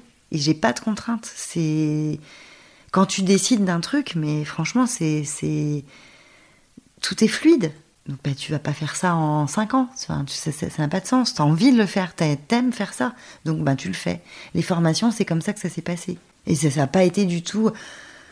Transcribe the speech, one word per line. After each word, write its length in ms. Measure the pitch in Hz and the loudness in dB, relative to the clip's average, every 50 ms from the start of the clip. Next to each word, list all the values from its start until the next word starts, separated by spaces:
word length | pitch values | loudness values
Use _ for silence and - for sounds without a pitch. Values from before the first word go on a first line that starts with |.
| - _ _ _ _ _ | -6 _ _ _ _ _
et 60 | - | -6
j'ai 160 | 151 139 156 151 | -2 0 0 0
pas 200 | 156 - 233 240 | 2 2 0 0
de 80 | - | 0
contraintes. 500 | - 220 208 - - 233 233 220 - - - | -4 -4 -4 -4 -4 -6 -6 -6 -6 -12 -14
C'est, 840 | - - - - 175 160 156 156 156 156 151 151 151 156 151 151 147 - - - - - - - - - - _ _ _ - | -14 -14 -8 -4 -2 0 0 2 2 0 0 0 0 -2 -2 -4 -6 -10 -18 -20 -20 -20 -20 -20 -20 -20 -20 _ _ _ -2
quand 160 | - 185 190 | 2 2 2
tu 160 | 190 - 196 190 | 2 2 -2 2
décides 420 | 185 196 185 - - 254 208 196 | 2 4 2 4 2 2 2 2
d'un 140 | 180 170 170 | 2 2 0
truc, 340 | 165 - 277 294 285 - - | -2 0 -2 -2 -2 -2 -4
mais 300 | 165 151 151 151 151 147 | -2 -2 0 0 -2 -4
franchement, 400 | - - - 160 - - 247 254 | -4 -4 -4 -4 0 2 0 0
c'est, 380 | 247 - - 165 156 151 151 147 | 0 0 -2 0 0 0 0 -2
c'est, 600 | 143 - - 151 151 151 151 147 147 147 143 139 - - - - - - - - _ _ _ _ _ _ _ _ _ _ - _ _ _ _ | -4 -8 -6 -4 -2 -2 0 0 -2 -2 -4 -6 -10 -20 -20 -20 -20 -20 -20 -20 _ _ _ _ _ _ _ _ _ _ -20 _ _ _ _
tout 220 | - - 190 - 220 | -8 -6 0 2 2
est 40 | |
fluide. 440 | - - - - 311 339 262 170 151 - - _ _ _ _ _ | 2 2 4 4 6 6 6 4 -2 -4 -8 _ _ _ _ _
Donc, 120 | 143 139 - - | -12 -12 -6 -4
bah, 120 | 143 135 | -4 -4
tu 140 | - - - | -4 -4 -4
vas 80 | 151 147 | -4 -4
pas 120 | - 156 | -2 -4
faire 240 | 143 - 156 143 - | -4 -4 -4 -6 -4
ça 200 | - 190 180 170 | -2 0 2 2
en 320 | 165 156 151 151 151 147 | 2 2 2 2 2 0
cinq 260 | 139 - 214 220 208 262 | 0 0 -2 -2 0 2
ans. 160 | 262 262 - - | 0 0 0 -4
Enfin, 300 | - - - 156 143 139 | -14 -8 -6 -4 -4 -4
tu 80 | 139 - | -6 -8
sais, 160 | - - 156 | -6 -6 -6
ça, 180 | 143 - 180 170 | -4 -4 -6 -6
ça 140 | - - 151 | -2 -2 -2
n'a 40 | |
pas 120 | 147 185 185 | 0 -2 -2
de 80 | 185 | -2
sens. 260 | - 254 254 240 - - | 2 2 2 2 0 0
T'as 100 | - 151 | 2 4
envie 280 | 147 160 165 220 277 | 4 4 6 6 6
de 60 | 247 226 | 6 6
le 80 | 208 | 4
faire, 260 | 175 - 202 185 165 - | 2 2 -2 -2 -2 -2
t'a-, 220 | - 165 151 143 | 0 0 0 0
t'aimes 360 | 143 147 - 233 240 254 254 | -2 0 0 0 2 2 0
faire 220 | 233 - 196 - - | 0 -2 -6 -8 -4
ça. 220 | - 254 240 - - - - - - _ | -4 -4 -4 -4 -8 -20 -20 -20 -8 _
Donc, 180 | 160 156 160 151 | -4 -2 0 0
bah, 120 | 139 135 | 0 0
tu 120 | - - | 0 -2
le 80 | 185 175 | -8 -8
fais. 260 | - - 175 175 170 - - - - - - - | -4 -4 -4 -4 -4 -8 -18 -20 -20 -20 -4 -2
Les 80 | 170 | -2
formations, 480 | 165 - 185 170 170 160 156 - 220 240 | 0 0 2 2 4 2 2 4 2 0
c'est 160 | 226 - 190 | 2 2 -2
comme 160 | - 165 165 | 0 0 -2
ça 120 | - 208 202 | -2 -4 -6
que 60 | - | -4
ça 100 | - 170 | -6 -6
s'est 120 | - 165 | -6 -6
passé. 380 | - 175 175 170 - 185 170 - _ _ _ _ _ | -6 -6 -8 -6 -6 -10 -10 -10 _ _ _ _ _
Et 80 | - 165 | 0 0
ça, 160 | 135 156 147 | 2 2 2
ça 140 | 131 151 139 | 2 2 0
a 40 | |
pas 160 | 135 - 190 185 | 2 4 4 4
été 220 | 175 180 208 202 | 4 4 2 0
du 160 | 175 175 170 | 2 0 -2
tout, 300 | 170 - - 214 220 214 214 - - - - - - - - - - - | -4 -4 -2 0 0 0 0 -2 -16 -18 -18 -20 -20 -20 -20 -20 -20 -20